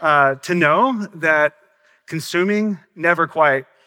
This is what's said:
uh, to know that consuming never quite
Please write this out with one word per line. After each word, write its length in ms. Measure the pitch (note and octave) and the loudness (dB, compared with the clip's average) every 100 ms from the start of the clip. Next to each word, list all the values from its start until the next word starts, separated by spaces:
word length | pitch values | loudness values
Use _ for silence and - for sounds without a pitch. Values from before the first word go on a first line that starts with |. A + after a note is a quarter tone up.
uh, 360 | D#3 D3 C#3 C3+ | 0 2 2 0
to 180 | - | -4
know 520 | F3 D3+ E3 C4 A#3+ G3+ | 0 2 2 0 -2 -8
that 400 | E3 D#3+ D#3 D3+ - _ _ _ _ - | -4 0 2 0 -4 _ _ _ _ -10
consuming 720 | D#3+ - F3 F#3 G#3 G#3+ F#3 _ | -10 -4 -2 0 0 -2 -6 _
never 320 | - E3 E3+ D#3+ | -4 -2 0 0
quite 400 | E3 D3+ C3+ - _ | 0 2 0 -4 _